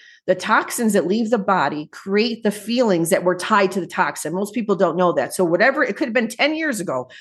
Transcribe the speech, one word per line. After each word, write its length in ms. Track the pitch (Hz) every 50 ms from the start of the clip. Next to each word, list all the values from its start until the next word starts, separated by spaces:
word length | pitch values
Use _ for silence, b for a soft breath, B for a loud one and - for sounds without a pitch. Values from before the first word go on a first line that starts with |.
| B B B B _
the 80 | - 185
toxins 580 | 185 - - 220 240 - - - - 240 220
that 140 | 196 202 143
leave 240 | 175 202 226 233 214
the 80 | 247 220
body 480 | 196 208 196 175 143 143 151 151 151 -
create 500 | - - - 196 196 208 226 240 233 226
the 80 | - 208
feelings 600 | 185 - - 220 233 240 247 220 185 165 165 160
that 120 | 185 -
were 140 | 180 180 180
tied 340 | 180 - - 220 202 196 190
to 100 | 190 202
the 60 | 170
toxin. 480 | 160 - - 175 147 147 - - 151 165
Most 180 | 190 208 202 -
people 200 | 247 208 202 196
don't 220 | 170 190 170 151
know 160 | 180 185 175
that. 200 | 160 143 123 -
So 120 | - - 185
whatever, 400 | 165 170 180 214 262 277 311 226
it 120 | - 202
could 120 | - 311 247
have 60 | 220
been 140 | 254 233 233
ten 260 | - - 247 294 311
years 240 | 311 320 302 247 202
ago 280 | 170 - 135 127 123 B B B